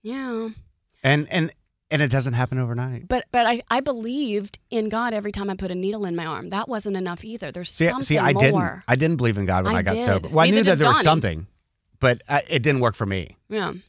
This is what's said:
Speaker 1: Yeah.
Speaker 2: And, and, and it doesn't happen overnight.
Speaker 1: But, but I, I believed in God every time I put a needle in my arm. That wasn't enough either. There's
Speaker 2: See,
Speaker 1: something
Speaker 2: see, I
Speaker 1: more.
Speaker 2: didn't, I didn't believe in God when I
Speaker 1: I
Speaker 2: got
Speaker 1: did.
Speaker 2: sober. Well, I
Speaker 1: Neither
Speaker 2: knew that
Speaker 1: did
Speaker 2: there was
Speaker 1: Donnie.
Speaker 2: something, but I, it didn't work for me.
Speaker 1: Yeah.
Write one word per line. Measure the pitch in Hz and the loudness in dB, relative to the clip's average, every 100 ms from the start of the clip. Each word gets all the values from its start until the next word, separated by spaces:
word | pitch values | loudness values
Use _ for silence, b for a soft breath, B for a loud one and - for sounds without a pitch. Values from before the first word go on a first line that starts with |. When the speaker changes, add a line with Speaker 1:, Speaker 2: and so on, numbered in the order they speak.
Speaker 1:
Yeah. | 214 262 262 226 226 220 - _ _ _ | -8 -8 -6 -6 -6 -10 -20 _ _ _
Speaker 2:
And, | 131 147 151 | 2 2 2
and, | 180 160 - _ _ _ | -2 -2 -6 _ _ _
and | 151 | 0
it | 143 | 2
doesn't | 135 131 | 2 0
happen | 120 123 131 | -2 -2 -2
overnight. | 123 117 127 123 180 | -4 -4 -6 -8 -4
Speaker 1:
But, | 247 - | -4 0
but | 240 233 | 0 2
I, | 240 - | 0 0
I | 240 | -2
believed | 285 247 220 262 269 208 202 - _ | -2 -4 -4 -4 -2 -4 -6 -14 _
in | 233 214 | -2 -2
God | 220 240 | -2 -2
every | 214 208 | -4 -4
time | 202 202 | -6 -6
I | 190 | -4
put | 190 | -6
a | 180 | -4
needle | 190 214 196 | -4 -4 -4
in | 170 | -4
my | 160 | -4
arm. | 151 170 | -8 -6
That | 196 226 | -6 -4
wasn't | 226 208 190 | -6 -4 -4
enough | 185 175 220 | -4 -8 -12
either. | 226 151 | -12 -10
There's | 175 180 | -10 -8
Speaker 2:
See, | - 165 | 0 0
Speaker 1:
something | 254 | 0
Speaker 2:
see, | 269 151 | 0 2
I | 127 | 2
Speaker 1:
more. | 170 | 4
Speaker 2:
didn't, | 135 185 180 - - | 4 4 0 -6 -2
I | 127 | 0
didn't | 160 165 | 2 2
believe | 120 104 | 0 0
in | 95 | 0
God | 92 95 | 2 2
when | 90 | 0
I | |
Speaker 1:
I | |
Speaker 2:
got | 95 95 | 0 0
Speaker 1:
did. | 104 | 0
Speaker 2:
sober. | 98 - | 0 2
Well, | 160 | 4
I | 170 | 6
Speaker 1:
Neither | 214 | 6
Speaker 2:
knew | 196 | 4
that | |
Speaker 1:
did | 165 | 4
Speaker 2:
there | 143 | 4
was | - | 6
Speaker 1:
Donnie. | |
Speaker 2:
something, | 156 160 104 80 98 _ _ _ _ _ | 4 4 0 -4 -10 _ _ _ _ _
but | 131 123 - | 2 2 0
I, | 143 - | -2 0
it | 160 | 0
didn't | 117 135 | 2 2
work | 123 | 2
for | 101 101 | 0 -2
me. | 98 85 - _ | -2 -6 -14 _
Speaker 1:
Yeah. | 214 175 180 | -4 -4 -6